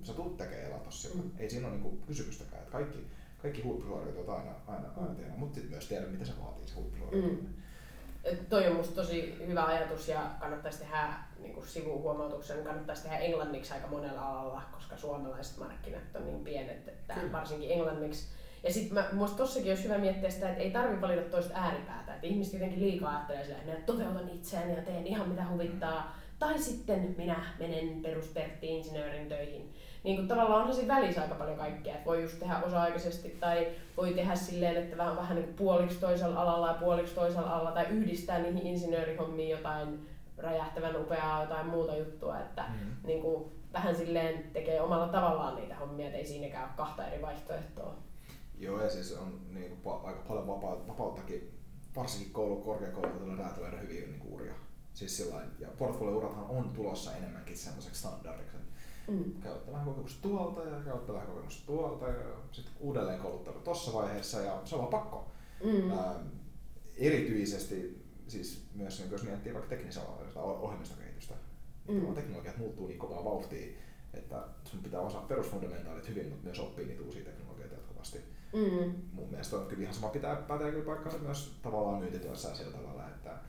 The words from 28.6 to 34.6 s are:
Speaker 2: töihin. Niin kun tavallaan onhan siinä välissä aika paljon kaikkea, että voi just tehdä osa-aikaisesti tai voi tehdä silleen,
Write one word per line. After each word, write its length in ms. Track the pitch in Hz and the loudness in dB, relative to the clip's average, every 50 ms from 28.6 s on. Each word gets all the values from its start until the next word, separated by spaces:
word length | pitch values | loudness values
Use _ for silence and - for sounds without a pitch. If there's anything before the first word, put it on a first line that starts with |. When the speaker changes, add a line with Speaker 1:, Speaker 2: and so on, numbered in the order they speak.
| - 160 160 160 156 160 156 151 147 147 143 147 151 151 | -2 -2 -2 -2 -2 -2 -2 -2 -2 -2 -2 -4 -4 -2
Speaker 2:
töihin. 460 | 151 147 147 147 139 143 - - - - - - - - - | -2 -2 -2 -4 -4 -6 -8 -8 -10 -10 -10 -10 -10 -4 0
Niin 120 | 190 196 | 2 2
kun 120 | 190 190 190 | 4 4 4
tavallaan 320 | 233 233 226 214 214 214 | 6 8 8 10 10 8
onhan 140 | 226 240 262 | 8 6 4
siinä 200 | 254 240 233 277 | 4 6 8 8
välissä 280 | 269 226 185 175 - 156 | 8 8 8 6 4 2
aika 120 | 143 151 | 0 0
paljon 240 | 151 147 151 151 151 | -2 -2 -2 -2 0
kaikkea, 360 | 151 151 147 - - 151 147 | -2 -2 -2 -4 -4 -4 -4
että 120 | 151 - | -2 2
voi 160 | 165 165 165 165 | 4 4 4 4
just 160 | 160 - - | 2 -2 -2
tehdä 200 | 170 180 170 - | 0 0 2 2
osa-aikaisesti 760 | 175 180 180 170 170 170 170 170 175 175 170 - - - - - | 2 4 6 6 6 6 4 2 0 0 0 -2 -4 -6 -2 2
tai 280 | 175 175 170 170 165 170 - - - - - | 4 6 6 6 6 4 2 -2 -6 -4 0
voi 180 | - 185 180 175 | 2 4 4 6
tehdä 200 | 185 180 190 180 | 6 4 4 4
silleen, 400 | 185 - - 180 175 | 4 2 2 2 4